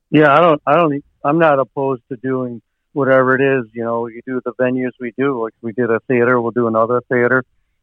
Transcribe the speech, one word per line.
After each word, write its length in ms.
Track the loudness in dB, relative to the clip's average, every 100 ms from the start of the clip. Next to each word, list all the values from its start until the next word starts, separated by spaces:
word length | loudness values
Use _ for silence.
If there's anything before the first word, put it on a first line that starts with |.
| 0
Yeah, 220 | 4 4
I 80 | 6
don't, 220 | 4 2
I 120 | 2 2
don't, 280 | 2 -2 -8 _
I'm 160 | -2 2
not 180 | 2 2
opposed 440 | -2 -4 -4 -6 -10
to 60 | -10
doing 460 | -6 -4 -6 -10 _ _ _
whatever 420 | -4 2 4 4
it 240 | 2 2 0
is. 80 | -4
You 100 | -8
know, 240 | -6 -4 -6
you 160 | -10
do 160 | -8 -8
the 80 | -6
venues 400 | -2 -2 -2 -4 -8
we 120 | -10 -4
do, 240 | -4 -2
like, 120 | -6 -8
we 120 | -10
did 180 | -4 -2
a 80 | -2 0
theater, 340 | 0 2 0
we'll 120 | -2
do 160 | -2 -2
another 340 | 0 0 -2 -2
theater. 360 | 0 0 0 -4 _ _ _